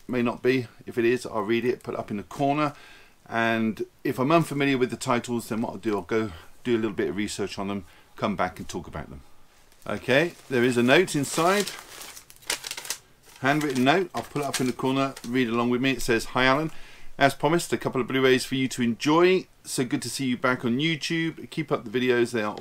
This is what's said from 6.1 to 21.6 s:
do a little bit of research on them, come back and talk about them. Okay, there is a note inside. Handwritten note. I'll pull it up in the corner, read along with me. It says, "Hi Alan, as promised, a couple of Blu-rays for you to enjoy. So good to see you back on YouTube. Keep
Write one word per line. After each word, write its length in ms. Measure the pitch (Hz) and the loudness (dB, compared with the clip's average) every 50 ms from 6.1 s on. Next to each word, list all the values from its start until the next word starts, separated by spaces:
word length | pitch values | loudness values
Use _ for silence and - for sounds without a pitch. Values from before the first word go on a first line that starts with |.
| 113 113 110 104 85 80 - - - - - | 0 0 0 -2 -6 -12 -16 -20 -20 -6 0
do 100 | 127 120 | 0 2
a 20 | |
little 140 | 110 110 110 | 2 2 0
bit 160 | 95 80 107 | -2 -2 -2
of 80 | 76 80 | -2 0
research 420 | 98 104 101 - - 101 92 - | -2 -4 -4 -4 -4 -6 -4 -4
on 120 | - 98 98 | -6 -4 -4
them, 160 | 101 101 92 - - - - _ - | -4 -6 -8 -10 -18 -20 -20 _ -8
come 180 | - 131 110 98 | -4 -2 -2 0
back 240 | 87 92 90 - - | 0 -2 -2 -4 -8
and 80 | 95 | -12
talk 180 | - - 92 82 | -10 -10 -10 -10
about 240 | - - 78 71 - | -10 -10 -12 -12 -12
them. 120 | - 71 - - - - - - _ - - - - _ - | -14 -18 -18 -20 -20 -20 -20 -20 _ -20 -20 -20 -20 _ -10
Okay, 460 | - 104 101 - - 123 139 165 175 - - - | -8 -8 -6 -2 2 2 2 2 0 -4 -10 -8
there 160 | - 131 120 120 | -2 2 2 4
is 140 | 127 120 | 4 4
a 60 | 120 120 | 4 4
note 320 | 123 135 170 190 - - | 6 6 6 4 4 0
inside. 560 | 151 139 - - - 160 175 196 208 190 - - - - - - - - - - - - - - - - - - - - - - - - - - - - _ - _ _ - - - | -2 -2 0 0 2 4 4 4 2 0 -2 -6 -12 -16 -18 -18 -16 -16 -16 -18 -18 -20 -20 -20 -12 -8 -8 -6 -6 -8 -10 -12 -10 -10 -10 -10 -12 -14 _ -20 _ _ -20 -10 -2
Handwritten 440 | 131 135 147 151 147 151 127 127 127 | 0 0 2 2 0 0 0 2 4
note. 280 | 135 151 190 185 - - | 4 4 2 0 -2 -6
I'll 80 | 117 | -8
pull 220 | 113 - - 143 143 | -8 -6 -6 -6 -4
it 20 | |
up 140 | 135 127 - | -2 -2 0
in 80 | 139 | 0
the 60 | 127 117 | -2 -2
corner, 420 | - - 131 131 135 135 135 131 - - | 0 -2 0 2 0 0 -2 -4 -8 -8
read 220 | 117 120 131 127 113 | -2 0 0 0 2
along 220 | 113 120 120 123 | 0 0 2 2
with 100 | 123 120 | 2 2
me. 80 | 131 135 | 2 0
It 140 | 131 120 - | 0 0 2
says, 220 | - 120 110 - | 2 2 2 0
"Hi 200 | - - 127 127 | 0 0 2 4
Alan, 240 | 131 135 147 160 156 - - - - - - - - - | 4 4 2 0 -4 -6 -10 -12 -14 -14 -12 -10 -10 0
as 160 | - 143 139 - | 4 4 4 4
promised, 400 | - - 147 165 175 - - - | 2 2 2 2 2 0 -2 -4
a 60 | 113 | -2
couple 200 | - 135 110 131 | -2 -2 -2 -2
of 60 | 120 | -2
Blu-rays 400 | 110 127 135 131 131 131 127 - | 0 0 4 4 6 4 4 2
for 80 | - 135 | -2 -2
you 140 | 135 131 | -2 -2
to 160 | 127 - - 120 | -2 0 0 0
enjoy. 640 | 117 113 - - 147 151 165 175 180 185 180 - - _ _ - | 0 0 0 2 4 6 6 6 6 4 2 0 -6 _ _ -12
So 200 | - - - 131 | -6 -4 -4 -2
good 200 | - 147 135 - | 0 -2 -4 -4
to 60 | 120 | -6
see 160 | - - 139 | -6 -4 -2
you 120 | 127 123 | -2 0
back 260 | - - 127 127 123 - | 0 0 0 0 0 0
on 140 | 120 117 | 0 0
YouTube. 720 | 131 151 165 165 143 - - 170 165 165 165 156 - - - | 0 0 -2 -2 -4 -4 -4 -2 -2 -2 -4 -6 -8 -14 -8
Keep 220 | - 165 | -6 -6